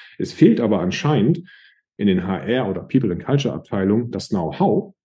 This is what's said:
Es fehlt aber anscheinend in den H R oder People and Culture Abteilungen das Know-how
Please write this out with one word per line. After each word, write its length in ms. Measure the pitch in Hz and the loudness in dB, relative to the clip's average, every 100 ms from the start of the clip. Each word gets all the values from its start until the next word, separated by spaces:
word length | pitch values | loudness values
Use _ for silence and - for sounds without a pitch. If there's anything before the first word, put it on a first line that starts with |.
| - - | -16 -8
Es 160 | - | -4
fehlt 260 | - 175 226 | 4 6 6
aber 220 | 113 98 | 2 0
anscheinend 640 | 87 - 143 143 110 175 - - _ _ _ - | -2 -2 0 2 2 0 -4 -20 _ _ _ -2
in 80 | 101 | 0
den 200 | 92 90 | 0 0
H 120 | 92 | -4
R 280 | - 131 104 | -2 -2 -2
oder 140 | 92 | -6
People 320 | - 131 104 | -2 0 0
and 100 | 87 | -4
Culture 300 | - 139 123 | -2 -2 -2
Abteilungen 580 | - - 101 95 107 120 | -6 -6 -2 0 0 -2
das 200 | 98 - | -6 -4
Know-how 640 | 101 80 - 190 113 - _ | -4 -4 0 0 0 -4 _